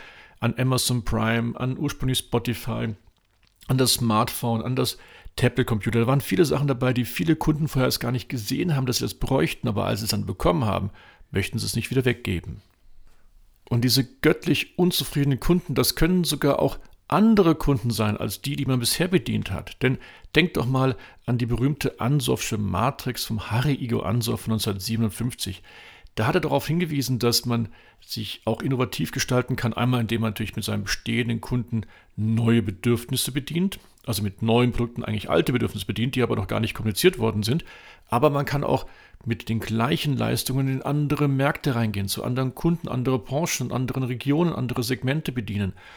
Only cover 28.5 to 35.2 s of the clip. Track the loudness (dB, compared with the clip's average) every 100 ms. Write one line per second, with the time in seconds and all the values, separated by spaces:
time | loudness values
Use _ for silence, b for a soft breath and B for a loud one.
28.5 | -2 0 0 -2 -2 -4 -4 0 0 0
29.5 | -2 -2 0 0 0 0 -2 -2 -4 -6
30.5 | -6 -4 -4 -4 -6 -2 -2 0 -4 -2
31.5 | -4 -2 -4 -6 B B -4 0 2 4
32.5 | 4 2 -2 0 0 0 -4 -4 -4 -4
33.5 | -2 -2 -2 b _ -6 -4 -4 -2 2
34.5 | 4 4 2 -2 -4 -6 -4